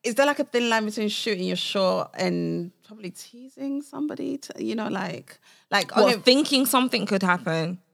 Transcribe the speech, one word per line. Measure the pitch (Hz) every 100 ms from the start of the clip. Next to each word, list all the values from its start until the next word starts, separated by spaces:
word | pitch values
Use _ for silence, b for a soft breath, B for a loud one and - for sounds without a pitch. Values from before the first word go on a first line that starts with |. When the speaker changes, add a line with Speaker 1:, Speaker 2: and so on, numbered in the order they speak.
Speaker 1:
is | 240 226
there, | 277
like, | 285
a |
thin | 277 240 233
line | 226 214
between | 214 214
shooting | 208 226 196
your | 185 185
shot | - 202 190 185 -
and | - 185 175 170 170 175 _ _
probably | 214 190
teasing | - - 240 262 - 277 277
somebody | 285 294 302 - - 277
to, | - -
you | -
know, | 220 208
like, | 196 185 - - - b b b
like, | 202 180
Speaker 2:
What, | - 247
Speaker 1:
okay. | 226
Speaker 2:
thinking | - 262 302 269 269
something | 254 254 226 202
could | 196
happen? | 190 180 180 160 165 180 _